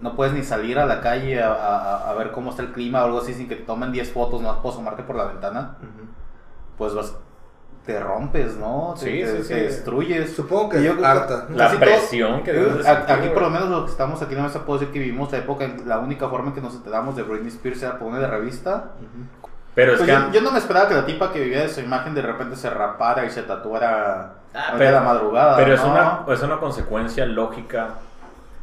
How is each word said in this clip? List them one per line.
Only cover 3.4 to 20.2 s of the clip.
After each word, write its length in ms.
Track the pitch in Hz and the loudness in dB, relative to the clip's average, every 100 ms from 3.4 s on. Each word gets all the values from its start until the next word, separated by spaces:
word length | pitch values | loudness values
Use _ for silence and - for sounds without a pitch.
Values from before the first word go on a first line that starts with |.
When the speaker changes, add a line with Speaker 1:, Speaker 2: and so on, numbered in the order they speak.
| 123 | -8
Speaker 1:
que 80 | 117 | -10
te 60 | |
tomen 300 | - 113 127 | -8 -6 -4
diez 200 | 123 120 | -4 -4
fotos, 300 | 120 117 120 | -2 0 0
no 180 | 113 110 | 2 2
puedes 140 | 127 113 | 0 -4
asomarte 260 | 110 107 | -8 -8
por 140 | - 123 | -8 -4
la 80 | 98 | -4
ventana, 500 | 98 101 110 135 - | -4 -6 -6 -8 -10
Speaker 2:
Ujú. 280 | 113 107 110 - - - - - - - | -16 -16 -16 -14 -12 -14 -16 -16 -14 -6
Speaker 1:
pues 180 | 107 | -4
vas, 200 | 104 107 - - - - - - - - | -4 -6 -8 -14 -20 -20 -20 -20 -16 -8
te 120 | 104 | -6
rompes, 560 | 95 95 143 156 120 107 | -4 -4 0 2 2 -2
¿no? 380 | 104 131 170 165 | -4 -4 -4 -6
Te, 80 | 120 | -4
Speaker 3:
Sí, 0 | 143 | -4
Speaker 1:
te, 40 | 113 | -2
Speaker 3:
sí, 60 | 107 | -2
Speaker 1:
te 60 | |
Speaker 3:
sí. 100 | 107 | -2
Speaker 1:
destruyes. 840 | 120 107 - - 123 170 170 160 - | -2 -2 -2 -4 -2 0 0 -2 -4
Speaker 2:
Supongo 320 | 143 190 214 | 0 0 2
que 120 | 151 | 4
Speaker 1:
Y 40 | |
yo 60 | 151 | 4
creo 100 | 160 | 4
que 40 | 156 | 6
Speaker 2:
harta. 400 | 135 - 120 - | 4 4 -4 -4
Speaker 3:
La 80 | 123 | 4
Speaker 1:
casi 120 | 120 135 | 4 8
todo 80 | - | 8
Speaker 3:
presión 540 | 214 - 120 110 131 | 8 4 0 2 0
que 100 | 170 | 0
debes 320 | 156 139 - | 2 2 4
de 40 | - | 6
Speaker 1:
a-, 60 | 147 | 6
Speaker 3:
sentir, 180 | - | 6
Speaker 1:
aquí 140 | 135 - | 2 4
por 140 | 165 | 2
lo 60 | 170 | 2
Speaker 3:
güey. 120 | 165 | 2
Speaker 1:
menos 60 | 185 | 0
los 140 | 175 - | 0 0
que 40 | |
estamos 280 | - 135 156 | 0 0 -2
aquí 120 | 139 | -4
en 40 | 135 | -2
la 40 | |
mesa 200 | 143 139 143 | -2 -4 -2
puedo 120 | 139 | -2
decir 140 | 139 | -2
que 60 | 143 | -4
vivimos 340 | 131 120 139 | -4 -4 -4
la 60 | 127 | -4
época 260 | 127 135 | -4 -4
en 240 | 131 120 117 | -4 -6 -4
la 100 | 110 | -2
única 300 | 127 139 131 | -2 -4 -4
forma 200 | 123 135 | -4 -4
en 60 | |
que 60 | 139 | -6
nos 140 | 127 | -8
enteramos 420 | 120 - 110 127 135 | -12 -6 -4 -4 -6
de 60 | |
Britney 260 | 107 107 113 | -4 -6 -6
Spears 340 | 113 127 123 | -8 -8 -6
era 160 | 127 123 | -6 -8
por 100 | 113 | -8
una 100 | 123 | -4
de 80 | 131 | -4
revista. 640 | 107 117 131 180 214 - - | -4 -6 -8 -6 -6 -6 -16
Speaker 2:
Ujú. 260 | 110 120 131 - - - - | -16 -16 -16 -18 -18 -16 -6
Speaker 3:
Pero 180 | - 127 | 4 6
es 60 | 117 | 6
Speaker 1:
Pues 60 | 180 | 6
Speaker 3:
que 20 | |
Speaker 1:
yo, 40 | |
Speaker 3:
an- 140 | 143 | 6